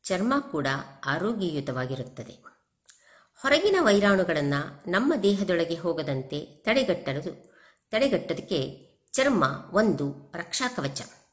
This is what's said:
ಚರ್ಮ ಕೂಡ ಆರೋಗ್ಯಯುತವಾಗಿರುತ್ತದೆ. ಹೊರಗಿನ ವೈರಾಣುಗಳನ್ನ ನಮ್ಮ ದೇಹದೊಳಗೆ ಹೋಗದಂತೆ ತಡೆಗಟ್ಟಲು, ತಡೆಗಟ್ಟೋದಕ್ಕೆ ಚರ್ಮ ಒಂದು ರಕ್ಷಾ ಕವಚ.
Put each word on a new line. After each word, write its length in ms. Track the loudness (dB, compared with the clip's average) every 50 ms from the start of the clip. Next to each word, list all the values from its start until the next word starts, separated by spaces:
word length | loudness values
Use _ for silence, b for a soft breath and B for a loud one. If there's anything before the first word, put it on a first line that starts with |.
ಚರ್ಮ 320 | _ -2 -2 0 2 2 0 0
ಕೂಡ 260 | -2 -2 -4 -2 -2 -2 -2 -2 -6 -12 -16 -8 -4
ಆರೋಗ್ಯಯುತವಾಗಿರುತ್ತದೆ. 1300 | -2 -2 0 -2 -2 -2 -2 -4 -2 -2 -4 -4 -4 -4 -4 -4 -4 -6 -8 -8 -12 -12 -16 -16 -16 -18 -20 _ -20 _ _ _ _ _ _ _ b b b b b b b b b b -4
ಹೊರಗಿನ 340 | 2 2 2 4 4 4 4 4
ವೈರಾಣುಗಳನ್ನ 760 | 6 6 6 6 6 4 4 4 2 2 0 0 0 0 0 -2 -2 -6 -12 -12 -6
ನಮ್ಮ 280 | -2 0 2 2 2 2 4
ದೇಹದೊಳಗೆ 520 | 4 2 2 2 2 0 2 0 0 -2 -4
ಹೋಗದಂತೆ 880 | -4 -2 -2 -2 -2 -2 -2 -4 -4 -4 -6 -8 -8 -10 -10 -18 -6
ತಡೆಗಟ್ಟಲು, 600 | _ 2 2 2 2 2 0 -2 -2 -6 -6 -6 -6 -8 -12 -12 b b b b b b b b b _
ತಡೆಗಟ್ಟೋದಕ್ಕೆ 960 | 0 0 2 2 2 0 -2 -4 -6 -6 -4 -4 -2 -2 -2 -4 -8 -16 -20 _ _ _ _ _
ಚರ್ಮ 320 | -2 0 2 2 4 4 2 2 0 -4 -10 0
ಒಂದು 600 | 2 4 4 4 2 0 -2 -6 -6 -10 -16 -14 -12
ರಕ್ಷಾ 320 | -12 -10 -6 -4 -4 -4 -2
ಕವಚ. 340 | -4 -4 -6 -6 -6 -8 -12 -12 -18 -20 _ _